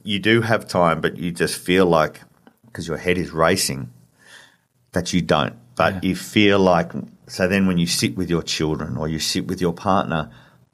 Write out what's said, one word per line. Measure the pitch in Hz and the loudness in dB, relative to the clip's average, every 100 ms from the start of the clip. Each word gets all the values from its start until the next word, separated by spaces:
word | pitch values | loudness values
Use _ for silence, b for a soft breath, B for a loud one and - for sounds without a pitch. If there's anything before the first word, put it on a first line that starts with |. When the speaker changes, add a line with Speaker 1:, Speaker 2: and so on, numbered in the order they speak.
Speaker 1:
you | 107 101 | -6 -2
do | 104 117 | 2 2
have | 113 107 - | 2 -2 0
time, | 92 85 80 | 2 2 2
but | 78 - | -2 -2
you | 85 | -6
just | 85 80 - | -2 -2 -2
feel | - 92 90 | 0 4 6
like, | 80 76 - - _ _ _ _ | 4 2 -2 -20 _ _ _ _
'cause | - 85 | -12 -8
your | 73 | -4
head | 90 90 | -2 -2
is | 78 | -2
racing, | 80 80 95 - 67 64 - _ B B B B B B _ _ | 0 2 2 -2 -6 -10 -16 _ B B B B B B _ _
that | 90 85 | -6 -2
you | 90 | -2
don't. | 80 78 64 - _ - | 2 0 0 -6 _ 0
But | 82 92 | 0 0
Speaker 2:
Yeah. | 92 | -2
Speaker 1:
you | - | -4
feel | - 110 101 101 | -2 2 4 4
like, | 92 85 85 69 - - - | 4 4 0 -8 -12 -16 -12
so | - 92 | -2 0
then | 98 95 | 2 2
when | 87 | 2
you | 85 | 0
sit | - 110 - | 0 -2 -2
with | 85 | -2
your | 85 | -2
children | - - 78 76 78 64 | -2 -2 -2 -2 -6 -6
or | 78 | -4
you | 80 | -4
sit | - 95 - | -4 -4 -4
with | 95 | -4
your | 90 | -4
partner, | 85 101 95 - 80 - B B B _ | -2 -2 0 0 -4 -6 B B B _